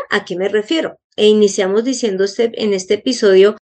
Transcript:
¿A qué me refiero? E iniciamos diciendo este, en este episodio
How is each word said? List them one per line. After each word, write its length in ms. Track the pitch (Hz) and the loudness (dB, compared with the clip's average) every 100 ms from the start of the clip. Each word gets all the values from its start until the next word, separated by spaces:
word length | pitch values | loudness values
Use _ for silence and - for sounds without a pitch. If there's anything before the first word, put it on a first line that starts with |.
| - | -4
¿A 160 | 208 196 | -6 -4
qué 100 | 180 | -6
me 140 | 196 | -4
refiero? 480 | 208 208 330 233 - _ - | -4 -2 -4 -4 -10 _ 0
E 120 | 208 | 2
iniciamos 580 | 214 202 196 190 208 240 | 4 2 2 -2 0 -2
diciendo 400 | 262 226 190 196 | -4 -4 -2 -2
este, 260 | - 233 - | -2 -4 -4
en 120 | 214 | -4
este 220 | 196 - 208 | -4 -2 -4
episodio 600 | 262 240 208 190 202 220 | -4 0 4 6 4 2